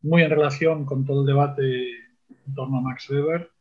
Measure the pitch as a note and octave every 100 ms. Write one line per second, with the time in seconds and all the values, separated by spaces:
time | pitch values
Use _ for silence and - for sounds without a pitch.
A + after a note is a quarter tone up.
0 | D3 E3+ D#3 D3+ D3 C#3 D#3+ D#3 C#3 C#3
1 | C3+ C#3 C#3 C#3 C#3+ C#3 C3+ B2+ B2 A#2
2 | - _ _ - C#3 C3+ C3 C3 C3 B2+
3 | - C#3 D3 E3+ E3+ _